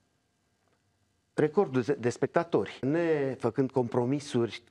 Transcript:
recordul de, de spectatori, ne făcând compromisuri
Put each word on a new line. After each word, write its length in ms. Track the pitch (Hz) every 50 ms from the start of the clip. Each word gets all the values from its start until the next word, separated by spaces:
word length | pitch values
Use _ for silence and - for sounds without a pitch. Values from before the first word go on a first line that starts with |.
| _ _ _ _ _ _ _ _ _ _ _ _ _ _ _ _ _ _ _ _ _ _ _ _ _ _ _
recordul 460 | - 139 151 156 208 196 165 131 131 120
de, 100 | 101 147
de 160 | - 113 120
spectatori, 720 | 117 - - 131 - 170 170 170 - 143 101 - - -
ne 560 | - 131 147 170 170 165 160 147 139 135 127 -
făcând 320 | - 120 110 - 135 127
compromisuri 920 | - 135 123 117 - 123 120 123 135 147 139 - - 123 117 110 - - - _